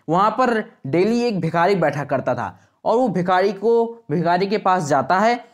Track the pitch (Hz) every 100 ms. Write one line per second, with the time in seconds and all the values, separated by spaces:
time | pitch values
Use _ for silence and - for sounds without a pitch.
0 | - 175 214 220 247 226 220 - 139 165
1 | 208 240 240 190 160 165 180 190 151 139
2 | 139 135 131 120 101 - _ _ 175 233
3 | 254 185 175 185 202 196 220 233 233 -
4 | - 156 170 180 196 208 190 185 143 143
5 | 131 185 220 240 -